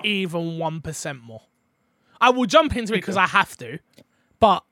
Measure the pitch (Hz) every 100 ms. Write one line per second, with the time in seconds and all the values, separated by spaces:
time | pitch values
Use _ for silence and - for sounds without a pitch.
0 | 214 202 185 170 165 165 165 160 160 147
1 | 156 135 117 110 _ _ _ _ _ _
2 | _ - 247 254 240 311 311 240 214 220
3 | - 190 185 196 180 - 117 151 _ _
4 | _ _ _ - 214 175 -